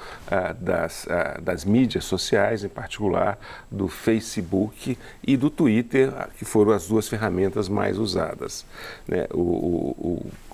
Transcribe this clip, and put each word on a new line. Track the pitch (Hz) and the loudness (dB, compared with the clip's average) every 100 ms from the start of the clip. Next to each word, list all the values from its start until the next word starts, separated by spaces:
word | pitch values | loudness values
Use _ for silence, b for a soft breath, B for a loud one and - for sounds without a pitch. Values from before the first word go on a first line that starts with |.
| B B - | B B -2
ah, | 98 90 - | 0 0 -2
das, | 90 87 82 - - | 0 0 0 -4 -2
ah, | 87 76 71 | 0 0 -2
das | 87 87 92 | -4 -2 4
mídias | 113 127 92 - | 4 4 0 -2
sociais, | 92 - 107 104 113 | -2 2 2 2 0
em | 98 | -4
particular | - 110 - 104 - 101 101 B B - | -8 -10 -2 0 2 2 -2 B B -10
do | 104 98 | -4 -4
Facebook | - - 113 - - 87 95 107 - - 120 B B | -2 2 2 0 -6 0 0 0 -4 -8 -8 B B
e | - 131 | 0 2
do | 143 | 2
Twitter, | - 143 107 117 135 131 131 | 4 4 4 4 4 2 0
ah, | - - | -8 -10
que | - | 0
foram | 110 104 | 4 6
as | 104 - | 4 2
duas | 110 104 | 0 0
ferramentas | 110 107 90 98 107 95 | -2 0 2 2 0 0
mais | 104 98 98 | 0 0 0
usadas, | 110 90 82 - - - B B B B - | 0 0 -2 -4 -10 -10 B B B B -4
né? | 90 - | -2 0
O, | - | 0
o, | 87 87 87 87 67 - 85 87 - - - | 0 2 0 0 -2 -4 -4 -4 -6 -12 -16